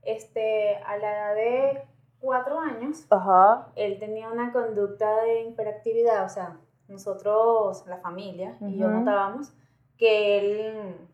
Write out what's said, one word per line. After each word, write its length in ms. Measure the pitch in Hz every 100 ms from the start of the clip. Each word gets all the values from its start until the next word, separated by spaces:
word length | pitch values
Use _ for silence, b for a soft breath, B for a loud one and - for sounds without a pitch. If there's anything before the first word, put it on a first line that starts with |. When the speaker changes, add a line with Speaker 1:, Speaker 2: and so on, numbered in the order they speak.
Speaker 1:
Este, 720 | - 220 - 226 220 220 208 202
a 180 | 202 208
la 160 | 208
edad 240 | 208 208 214
de 460 | 226 247 277 277 277 _ _ _
cuatro 400 | 262 254 254 302
años, 440 | 320 226 254 311 -
Speaker 2:
Ajá. 580 | 202 185 185 196 240 - -
Speaker 1:
él 240 | 202 196
tenía 300 | 214 220 220
una 240 | 233 240
conducta 600 | 240 226 208 202 202 214 214
de 180 | 226 226
hiperactividad, 840 | 226 233 214 208 233 226 233 208
o 60 | 190
sea, 260 | - 175 170 _ _ _
nosotros, 1000 | 196 202 190 202 214 226 226 202 - -
la 120 | 180
familia, 580 | 180 175 202 175 190 233
y 160 | 202 196
yo 100 | 214
Speaker 2:
Ujú. 120 | 214
Speaker 1:
notábamos 520 | 240 202 196 233 285 _ _ _ _ _
que 400 | 226 214 208 202
él 560 | 202 208 220 220 202 170 165